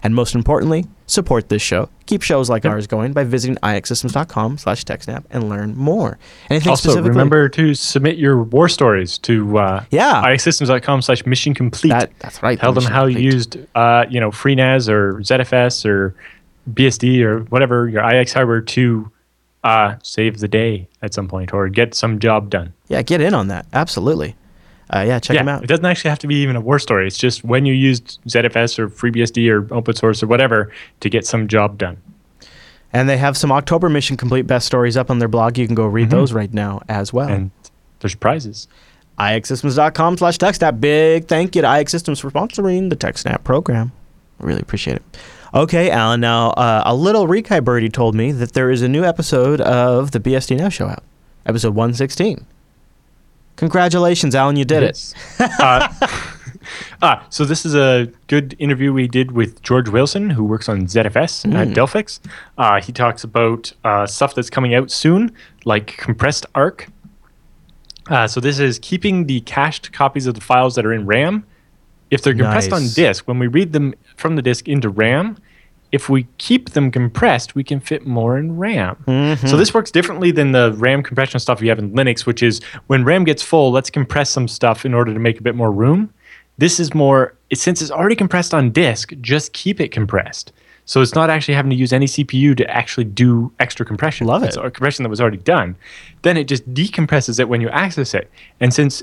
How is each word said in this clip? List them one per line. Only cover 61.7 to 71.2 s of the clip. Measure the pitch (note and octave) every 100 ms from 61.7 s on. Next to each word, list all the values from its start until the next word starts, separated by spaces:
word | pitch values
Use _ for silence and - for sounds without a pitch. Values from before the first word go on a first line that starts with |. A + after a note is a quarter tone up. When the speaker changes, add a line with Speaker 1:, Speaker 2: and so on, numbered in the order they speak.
Speaker 2:
Delphix. | G#2+ C3+ G#3+ G#3+ - - - - -
Uh, | A2+ G2+
he | -
talks | A#2+ B2 A2+
about, | A2+ A2+ A2+ A2+ - -
uh, | A2+ G#2 G2+
stuff | - C#3
that's | - A#2+
coming | - B2
out | B2 C3
soon, | - D3+ F#3 A#3 - - _
like | A#2 G#2+ G#2+ -
compressed | - A2+ C3+ C#3+ -
arc. | C3+ D#3+ - - - - - _ _ _ _ _ _ _ - -
Uh, | C3+ A2
so | B2+
this | C3 C#3
is | C3+ A#2
keeping | - F#3 G#3 F#3 D3+
the | B2+
cached | - - D3 - -
copies | - C#3 C#3+ B2+
of |
the | A2
files | - B2+ B2+
that | B2
are | A2
in | A2+ G2+
ram. | A2+